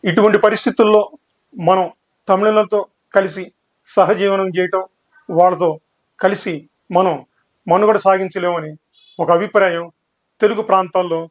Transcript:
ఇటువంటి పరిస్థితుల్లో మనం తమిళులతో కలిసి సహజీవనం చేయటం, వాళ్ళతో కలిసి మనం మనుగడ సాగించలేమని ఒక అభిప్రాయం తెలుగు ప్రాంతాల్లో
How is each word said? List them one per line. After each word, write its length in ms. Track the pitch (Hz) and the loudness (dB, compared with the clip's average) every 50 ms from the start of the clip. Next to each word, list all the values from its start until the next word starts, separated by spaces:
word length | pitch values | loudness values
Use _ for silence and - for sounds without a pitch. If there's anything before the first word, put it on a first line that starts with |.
| - | -4
ఇటువంటి 340 | 202 165 220 208 214 - 208 | -2 0 2 2 4 4 4
పరిస్థితుల్లో 720 | 214 214 208 202 - 285 - - 226 208 214 214 208 - - - _ _ _ _ _ _ _ 214 | 2 2 0 0 -4 -4 0 2 2 4 4 2 2 0 -10 -20 _ _ _ _ _ _ _ -4
మనం 300 | 170 165 190 185 180 160 - _ _ _ _ _ _ - | 0 0 0 0 0 -4 -8 _ _ _ _ _ _ -2
తమిళులతో 580 | 190 185 202 214 214 214 208 190 214 208 208 _ _ _ _ _ - | 0 2 2 2 2 2 0 0 -2 -4 -4 _ _ _ _ _ 0
కలిసి 380 | 196 196 185 156 185 185 - _ _ _ _ _ _ _ | 0 0 0 -6 -10 -14 -16 _ _ _ _ _ _ _
సహజీవనం 640 | - - 202 185 160 214 180 196 196 196 196 190 190 | -4 0 2 2 2 2 0 0 -2 0 -2 -2 -4
చేయటం, 360 | 170 185 180 180 190 190 190 - _ _ _ _ _ _ _ - | -2 -4 -4 -2 -2 -6 -6 -8 _ _ _ _ _ _ _ -4
వాళ్ళతో 480 | 180 165 175 185 180 156 180 165 156 156 _ _ _ _ _ _ _ _ | 2 4 4 4 4 0 -2 -2 -2 -4 _ _ _ _ _ _ _ _
కలిసి 480 | - 190 202 196 - 202 165 147 - _ _ _ _ _ | 0 0 0 0 -6 -8 -8 -8 -12 _ _ _ _ _
మనం 320 | 170 175 190 185 156 135 - _ _ _ _ _ _ _ _ 190 | -2 0 0 0 -2 -4 -10 _ _ _ _ _ _ _ _ 0
మనుగడ 280 | 170 190 208 214 214 | 0 2 4 2 2
సాగించలేమని 800 | 196 - 196 196 190 190 185 - 190 175 175 175 170 156 156 156 _ _ _ _ _ _ _ _ - | 2 2 0 0 0 -2 -6 -8 -6 -4 -4 -4 -6 -8 -10 -16 _ _ _ _ _ _ _ _ -6
ఒక 100 | 165 156 | -2 0
అభిప్రాయం 600 | 170 170 202 202 - 214 196 185 170 170 170 170 _ _ _ _ _ _ _ _ _ _ | 0 0 0 0 0 2 2 2 -2 -4 -10 -12 _ _ _ _ _ _ _ _ _ _
తెలుగు 220 | - 214 226 208 | 0 0 0 -2
ప్రాంతాల్లో 680 | 214 - 190 190 185 180 _ 185 180 175 165 165 165 165 | -2 0 0 0 0 -2 _ -4 -2 -2 -6 -8 -8 -12